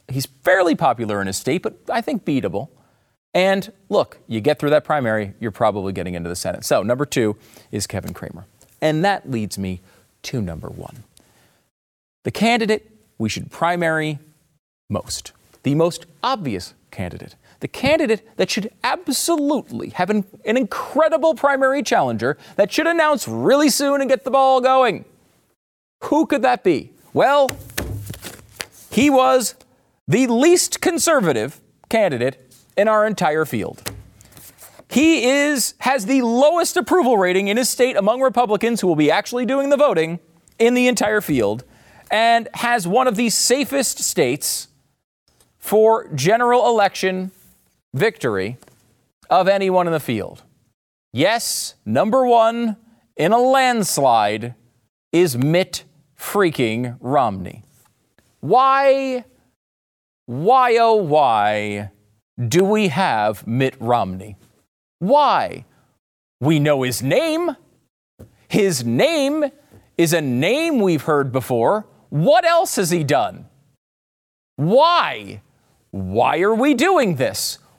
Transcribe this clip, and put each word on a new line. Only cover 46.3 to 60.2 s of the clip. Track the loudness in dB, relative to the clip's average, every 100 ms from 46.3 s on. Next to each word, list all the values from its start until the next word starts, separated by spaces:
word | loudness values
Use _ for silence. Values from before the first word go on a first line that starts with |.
| 2 2 2 2
election | 2 0 0 -4 -4 -8 -12 _ _ _ _ _
victory | -2 -2 -2 -2 -2 -4 -8 -18 _ _ _ _ _ 0
of | 2 2
anyone | 0 2 0 0
in |
the | -2
field. | -4 -6 -6 -14 _ _ _ _ _ _ _
Yes, | -2 0 0 -4 -6 -8 -12
number | -4 0 2 2 4
one | 4 4 2 -4 -6 _ _ _ -2
in | 2
a | 4
landslide | 4 4 2 2 -2 0 2 4 2 -2 -6 -12 _ _ _ _ _
is | 2 2 2
Mitt | 0 0 -2 -6 -16 _ _ -16
freaking | -4 0 0 0 -2 -2 -6 -8
Romney. | -2 0 0 -2 -10 -14 -20 _ _ _ _ _ _ _
Why, | 0 4 4 4 4 2 0 -6 -10 _ _ _ _ _ _ _ _ _